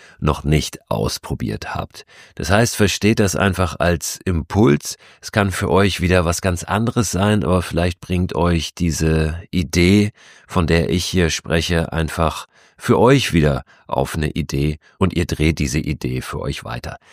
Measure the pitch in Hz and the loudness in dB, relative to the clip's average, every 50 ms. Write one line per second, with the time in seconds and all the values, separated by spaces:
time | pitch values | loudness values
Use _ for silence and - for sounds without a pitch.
0 | - - - _ - 76 73 - - 71 78 76 71 - - - _ - 52 52 | -20 -20 -10 _ -2 -2 0 0 0 0 2 2 0 -2 -8 -16 _ -6 -4 -2
1 | 57 64 - - - - - - - - 107 - - - - - - - - - | -2 -4 -4 -8 -8 -8 -8 -6 -4 -6 -6 -6 -8 -8 -8 -8 -10 -10 -14 -20
2 | - _ - - - - _ - - - 98 107 120 113 - - 107 95 - - | -20 _ -20 -20 -20 -18 _ -8 -2 2 4 4 4 2 2 2 2 2 2 2
3 | - 104 113 113 107 92 - - 92 98 90 87 92 82 - - - 87 87 76 | 2 2 4 4 2 2 2 2 0 0 2 0 -2 -2 -2 0 0 0 0 0
4 | - - - - - 95 90 80 73 - - 98 113 139 73 - - - - - | -2 -8 -10 -6 -4 -2 -2 -2 -2 0 2 4 4 4 4 2 -2 -6 -12 -12
5 | - - - _ - - - 110 101 98 90 - 104 - 76 92 101 98 - - | -16 -20 -20 _ -16 -4 0 0 0 0 -2 -2 -2 2 2 4 4 2 0 0
6 | 85 85 92 92 82 82 85 - - 95 90 87 - - 92 104 113 113 - 123 | 0 2 2 2 2 0 -2 -2 -2 -2 -2 -2 -4 -4 -2 -2 -2 -2 -2 -2
7 | 107 - - 90 98 104 107 104 - 78 92 90 85 - - 85 87 92 87 - | -2 -2 -2 0 2 2 2 2 2 2 0 0 0 -2 -2 -2 0 -2 -2 -6
8 | - - 92 90 92 90 - - 85 87 87 82 73 - - - 87 85 76 - | -6 -4 -2 -2 -2 -2 0 0 2 2 2 0 -2 -4 -4 -2 -2 0 0 0
9 | 80 78 80 80 78 78 80 85 92 - - 90 85 65 - 90 87 90 101 104 | 0 2 2 2 0 0 -2 -6 -10 -6 -4 -4 -2 0 2 2 4 6 6 4
10 | 104 104 - _ - - - - _ - - 95 82 80 82 85 80 - 80 90 | 4 2 -2 _ -18 -20 -20 -20 _ -4 -2 0 2 4 2 2 2 2 0 -2
11 | - - - 92 85 80 - - - - 78 85 82 - 87 82 80 - - 82 | -2 -2 0 0 2 0 0 -4 -4 -2 -2 0 0 0 0 -2 -2 -2 -2 -4
12 | 80 76 - - 82 78 - - - - _ _ _ _ _ - - - 120 - | -4 -2 -2 -2 -2 -2 -2 -4 -10 -16 _ _ _ _ _ -6 0 2 4 6
13 | 107 123 139 135 - - - 85 73 73 69 64 - _ _ _ _ - - 64 | 6 6 6 4 2 2 2 4 4 4 2 -2 -6 _ _ _ _ -6 -4 -2
14 | 67 - - 80 76 73 - 82 73 - - 69 71 76 76 - _ _ _ - | -2 -2 -2 -4 -4 -2 -2 -4 -4 -4 -2 -2 -2 -2 -4 -6 _ _ _ -2
15 | 95 87 - - 85 - - - 76 80 78 - 76 67 - 78 - - - - | -2 0 0 -2 -2 -2 -2 0 2 2 2 0 -2 -2 -2 -2 -2 -4 -4 -4
16 | - - 127 127 - - - - - 139 139 - - - 120 120 - - - - | -4 -6 -4 -6 -6 -8 -10 -8 -6 -8 -8 -8 -10 -12 -12 -10 -10 -12 -14 -14
17 | _ _ | _ _